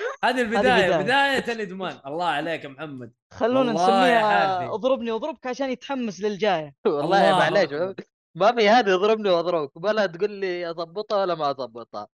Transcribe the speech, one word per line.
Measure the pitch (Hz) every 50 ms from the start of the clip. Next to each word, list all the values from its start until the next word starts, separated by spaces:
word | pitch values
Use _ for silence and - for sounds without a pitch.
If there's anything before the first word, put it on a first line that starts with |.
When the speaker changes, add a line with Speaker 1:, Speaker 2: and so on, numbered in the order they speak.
| 415 494 - - -
Speaker 1:
هذه | 226 247 262
Speaker 2:
البداية، | 240 214 226 196 208 262 247 226 196 175
Speaker 1:
بداية. | 180 156 147
Speaker 2:
بداية | - 254 277 277 277 269 240 - 233 233
الإدمان. | 220 214 175 185 190 185 165 139 120 -
الله | 135 147 170 180
عليك | 170 151 143 156 170 160 151 151
يا | 143
محمد. | 135 127 156 156 139 127 123 - - _ _ _ -
Speaker 1:
خلونا | - - 226 247 262
Speaker 2:
والله | 262 240 - 170 180 190 190 190 - 247
يا | 240 226
Speaker 1:
نسميها | 214 214
Speaker 2:
حارثي. | 202 202 196 190 190 180 175 - -
Speaker 1:
اضربني | 208 196 262 269 226 233 233
واضرب | 220 226 247 302 262 - -
عشان | 254 247 - 277 262
يتحمس | 254 - - - 277 262 240 220 170 165
للجاية. | 202 214 214 175 208 208 185 160 151 147 - _ -
Speaker 3:
والله | 220 160 143 143 165 190 196 190 196
Speaker 2:
الله | 190 180
Speaker 3:
معليش، | 175 156 185 202 180 143 143
Speaker 2:
أكبر. | 147 180 196 185 - - _ _ _ _ _ - 160
Speaker 3:
ما | 185 220 240
في | 240 214 202
هذه | 220 247 220 196 185
اضربني | 180 190 208 220 220 208 202
واضربك، | 180 165 165 175 175 160 147 139 - 165 170
ولا | 208 208 220 202
تقول | 185 165 170 208 208
لي | 208 196 196 190 175 175 175 170
اضبطها | 170 170 170 160 165 208 208 - 220 196
ولا | 196 180 170
ما | 160 151 143
اضبطها. | 139 131 127 117 113 120 117 - - 104
Speaker 1:
مع | 104 -